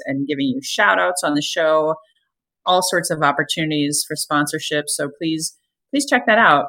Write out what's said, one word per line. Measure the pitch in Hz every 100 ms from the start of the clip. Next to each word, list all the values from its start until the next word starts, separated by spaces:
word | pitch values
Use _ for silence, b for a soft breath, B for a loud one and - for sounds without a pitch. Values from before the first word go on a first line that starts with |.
| -
and | - -
giving | 139 139
you | 127
shout | - - 202 185
outs | 180 180
on | 165
the | 147
show, | 147 175 160 156 156 160 b b b _ _ _ -
all | 180
sorts | 185 180 170
of | 160
opportunities | 151 139 151 - 156 151 143 147 -
for | 151
sponsorship. | - 147 147 156 - 151 147
So | - 143 147
please, | 165 160 160 - _ _ _
please | 285 277
check | 262 262
that | 214
out. | 208 143